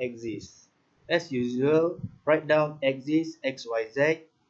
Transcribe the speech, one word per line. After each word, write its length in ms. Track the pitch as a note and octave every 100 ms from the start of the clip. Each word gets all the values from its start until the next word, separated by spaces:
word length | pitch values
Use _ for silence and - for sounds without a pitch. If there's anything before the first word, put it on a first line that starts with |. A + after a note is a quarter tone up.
axis. 640 | B2+ A#2 A#2 G#2 F#2 - _ _ _ _ -
As 220 | E3 E3
usual, 640 | C3 B2 B2 C#3 D#3 E3+ F3+ - - -
write 220 | D#3 D3+
down 300 | D3+ D3+ C3+
axis 560 | C3+ C3 C3 D#3 D#3+ D#3+
X, 240 | C3+ C3+ A#2
Y, 220 | A2+ A2+
Z, 320 | C#3 D3 D#3+ - _ _